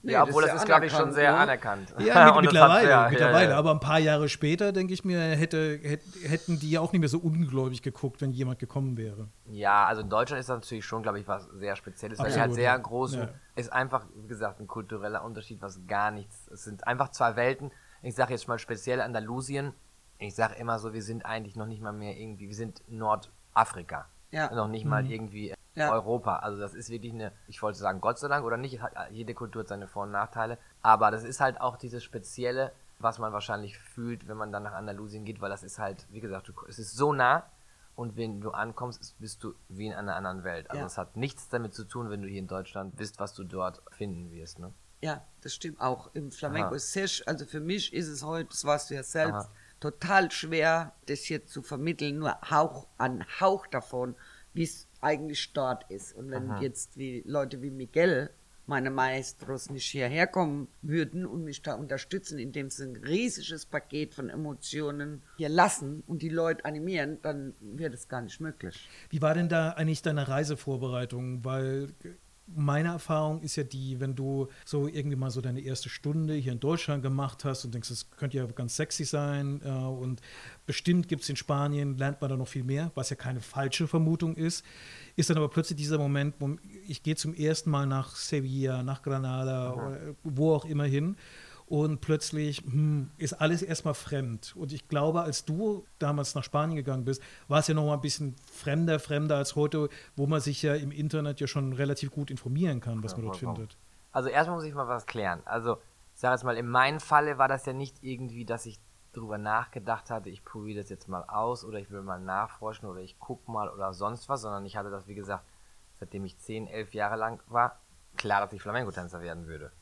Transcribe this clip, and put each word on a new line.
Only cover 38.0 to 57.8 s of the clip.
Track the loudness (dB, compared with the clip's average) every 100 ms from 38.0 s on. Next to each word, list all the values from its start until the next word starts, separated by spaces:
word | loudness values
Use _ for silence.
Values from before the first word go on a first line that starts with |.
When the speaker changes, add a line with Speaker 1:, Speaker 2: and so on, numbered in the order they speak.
| -10 -6
Speaker 2:
wenn | -6 -6
du | -6
ankommst, | -4 -6 -6 -10 -10
ist, | -18 -16
bist | -16 -12
du | -12 -14 -18
wie | -10 -8
in |
einer | -8 -6 -6
anderen | -6 -6
Welt. | -6 -8 -8
Also | -10
Speaker 1:
Ja. | -8
Speaker 2:
es | -8
hat | -10 -6
nichts | -8 -8 -6
damit | -6 -6
zu | -10 -12
tun, | -8 -8
wenn | -8
du | -8
hier | -8
in | -6
Deutschland | -8 -8 -10 -12 -10
bist, | -10 -8
was | -8
du | -8 -10
dort | -4 -4 -6 -20
finden | -10 -8 -8 -10
wirst, | -14 -16 -14
ne? | -14 -16 -20 -10
Speaker 1:
Ja, | -8 -8 -12 -18
das | -12
stimmt | -10 -10 -2
auch. | -2 -2 -8
Im | -10 -10
Flamenco | -8 -4 -2 -2
Speaker 2:
Aha. | -2
Speaker 1:
ist | -4
sehr | -2 -2
sch-, | -2 -4
also | -6 -6
für | -8
mich | -4 -2 -2
ist | -4 -6
es | -8
heute, | -6 -6 -6
das | -4 2
weißt | 2 0
du | -8
ja |
selbst, | -4 0 2 0 -6
Speaker 2:
Aha. | -14 -20 -8
Speaker 1:
total | -6 -6 4 4 4
schwer, | -2 -2 2 4 4 0 -12 -6
das | -6
hier | -4 -6 -8
zu | -14
vermitteln, | -8 -4 -2 -2 -2 -2
nur | -2 -4 2
Hauch, | 4 4 0 -16 -2
ein | -2 -2 -8 2
Hauch | 2 2 -2
davon, | -8 -6 -6 -4 -6 -18 -20 -12
wie's | -4 -4 -4 -18 -2
eigentlich | 0 0 -2 -6 -4
dort | -2 0 -2 -6
ist. | -14 -12 -12
Und | -8
wenn | -6 -4
Speaker 2:
Aha. | -2
Speaker 1:
jetzt | -4 -4 -10 -10
wie | -8 -8 -4
Leute | -2 -2 -6
wie | -8
Miguel, | -8